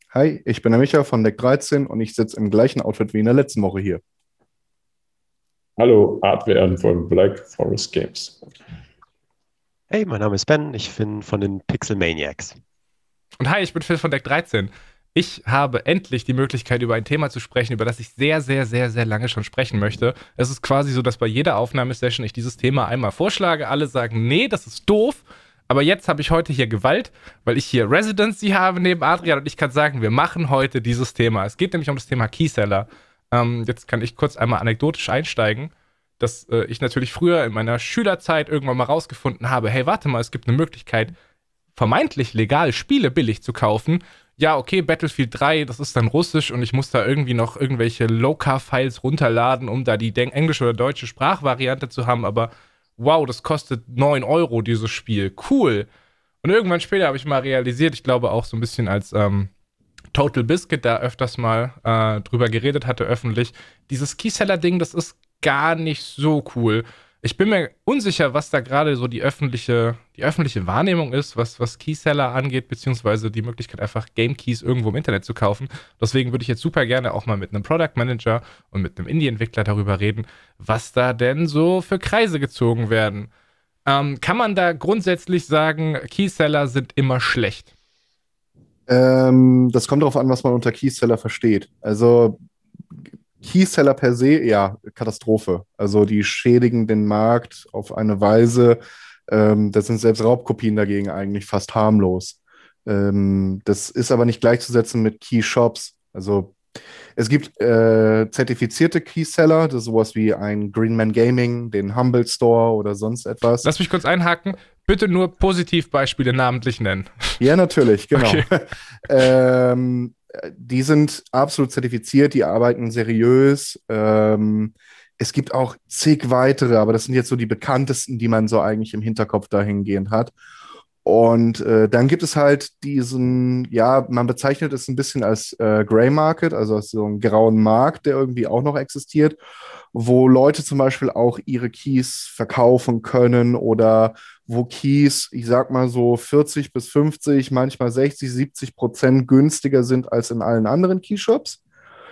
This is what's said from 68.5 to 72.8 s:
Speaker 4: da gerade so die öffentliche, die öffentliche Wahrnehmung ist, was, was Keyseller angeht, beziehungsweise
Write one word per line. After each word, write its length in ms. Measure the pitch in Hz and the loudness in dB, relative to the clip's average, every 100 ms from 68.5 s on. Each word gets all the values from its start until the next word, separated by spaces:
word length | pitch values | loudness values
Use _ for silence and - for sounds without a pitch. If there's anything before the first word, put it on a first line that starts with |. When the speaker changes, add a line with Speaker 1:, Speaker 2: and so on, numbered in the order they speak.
Speaker 4:
da 100 | 143 | -4
gerade 360 | 131 139 151 131 | -2 -2 0 -2
so 120 | 123 | -4
die 140 | 120 | -4
öffentliche, 720 | 135 - 143 120 - 120 117 117 _ | -4 -4 -6 -4 -2 0 0 -4 _
die 100 | - | -6
öffentliche 420 | 143 151 147 - 90 | -4 -2 -4 -4 -4
Wahrnehmung 480 | 104 190 175 143 | -2 0 -2 -2
ist, 240 | 131 143 - | -4 -4 -4
was, 200 | 117 - | -4 -4
was 200 | 120 - | -8 -6
Keyseller 560 | - 151 160 143 127 | -10 -6 -2 0 0
angeht, 340 | 127 135 127 - | -2 -4 -4 -6
beziehungsweise 640 | 120 | -8